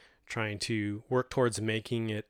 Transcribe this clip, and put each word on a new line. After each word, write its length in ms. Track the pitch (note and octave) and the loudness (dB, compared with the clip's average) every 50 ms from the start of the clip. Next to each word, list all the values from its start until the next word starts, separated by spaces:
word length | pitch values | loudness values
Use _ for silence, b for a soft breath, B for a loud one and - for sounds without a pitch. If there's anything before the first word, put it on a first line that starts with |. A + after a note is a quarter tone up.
| B B B B B | B B B B B
trying 340 | - - A#2+ A2 G#2+ G#2 G2+ | -8 -4 -2 -2 -2 -2 -4
to 440 | - - A2+ G#2+ G#2 G#2 G#2 G#2 - - | -2 -2 0 0 0 -2 -4 -4 -4 0
work 180 | B2+ B2+ B2+ - | 2 2 2 2
towards 320 | - - B2+ A#2+ G#2+ - | 2 4 4 4 4 0
making 480 | G#2+ A2+ A2 A2 - - B2 A#2 A2+ A2 | 0 0 0 0 -2 -2 -2 -2 0 0
it 180 | G#2+ G#2 - _ | -2 -4 -6 _